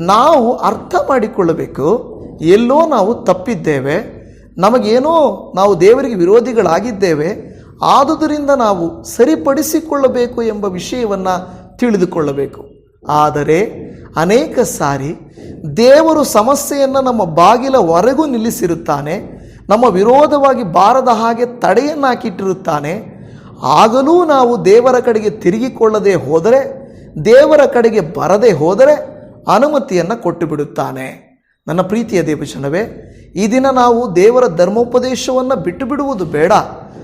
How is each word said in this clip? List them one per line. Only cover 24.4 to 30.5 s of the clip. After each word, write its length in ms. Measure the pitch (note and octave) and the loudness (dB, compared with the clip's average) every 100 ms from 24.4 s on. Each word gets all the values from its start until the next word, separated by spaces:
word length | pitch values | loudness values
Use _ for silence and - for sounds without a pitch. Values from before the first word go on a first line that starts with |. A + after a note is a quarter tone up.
| A#3+ A#3 | 2 2
ದೇವರ 340 | E3+ A3 B3+ B3 | 4 4 4 2
ಕಡೆಗೆ 320 | B3 A3 G#3 | 0 0 -2
ತಿರುಗಿಕೊಳ್ಳದೆ 840 | - F3 A3 C4 - A3 G#3+ G3+ | -2 -2 -2 -4 0 0 2 0
ಹೋದರೆ, 680 | F3 B2 D#3+ G3+ C4+ C4+ - - - - D#3 | 0 0 0 2 0 0 -10 -18 -20 -18 -4
ದೇವರ 420 | D#3 B3+ D#4 D4+ C4 | 4 6 6 4 4
ಕಡೆಗೆ 340 | A#3+ A3+ G#3 | 2 2 0
ಬರದೆ 520 | D#3 C#3 D3 G3+ A#3 | -4 -4 0 2 4
ಹೋದರೆ 680 | D#3 D#3 G3 C#4 D4+ - - - - - | 2 0 4 4 4 -2 -16 -20 -10 0
ಅನುಮತಿಯನ್ನ 600 | G3 D4 D4 - F3+ E3+ | 2 2 0 -2 -4 -2
ಕೊಟ್ಟು 320 | - F3 E3 | -4 -6 -4
ಬಿಡುತ್ತಾನೆ. 840 | D#3+ | -6